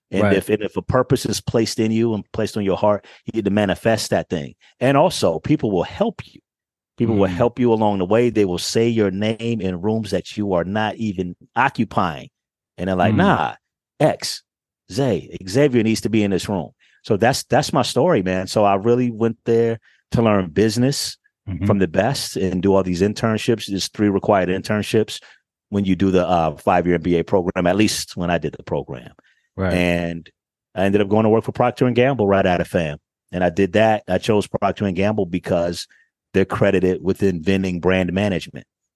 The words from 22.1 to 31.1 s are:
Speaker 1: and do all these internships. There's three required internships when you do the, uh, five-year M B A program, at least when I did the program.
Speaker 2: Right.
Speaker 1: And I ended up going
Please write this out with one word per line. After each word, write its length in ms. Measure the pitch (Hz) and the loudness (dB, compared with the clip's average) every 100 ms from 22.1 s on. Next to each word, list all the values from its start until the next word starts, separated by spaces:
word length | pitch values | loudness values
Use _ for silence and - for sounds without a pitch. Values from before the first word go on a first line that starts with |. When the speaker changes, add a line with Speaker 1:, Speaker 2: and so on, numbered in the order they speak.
| 139 - 90 | -2 -6 -4
Speaker 1:
and 260 | 92 90 | -2 0
do 100 | 98 | 2
all 120 | 95 | 2
these 180 | 92 87 | 2 0
internships. 640 | 101 104 113 107 - 110 - | 0 0 -2 -2 0 -2 -2
There's 220 | 98 - | -6 -4
three 200 | - 104 | 0 2
required 400 | 95 - 101 90 | 2 2 2 2
internships 680 | 95 - 107 98 113 110 - - _ _ _ - | -2 -2 -4 0 0 -2 -8 -16 _ _ _ -6
when 140 | 101 | -2
you 120 | 95 90 | 0 2
do 160 | 98 | 2
the, 120 | 90 | 2
uh, 300 | 85 87 80 73 | 2 2 0 -2
five-year 380 | - 90 87 | 0 2 2
M 80 | 85 | 0
B 140 | 87 85 | 2 0
A 80 | |
program, 420 | 80 98 87 92 87 | 2 0 0 -2 0
at 80 | |
least 420 | 95 107 - - - | 2 0 0 -8 -6
when 140 | 87 | -2
I 80 | 85 | -2
did 140 | 76 | -4
the 100 | - | -10
program. 480 | - 78 - 62 - _ _ _ _ - | -8 -6 -6 -12 -16 _ _ _ _ -4
Speaker 2:
Right. 160 | 92 | -2
Speaker 1:
And 560 | 90 87 85 85 82 80 _ _ _ _ - | 2 2 0 -2 -8 -14 _ _ _ _ -2
I 80 | |
ended 160 | 98 101 | 0 2
up 80 | |
going 160 | 98 | 2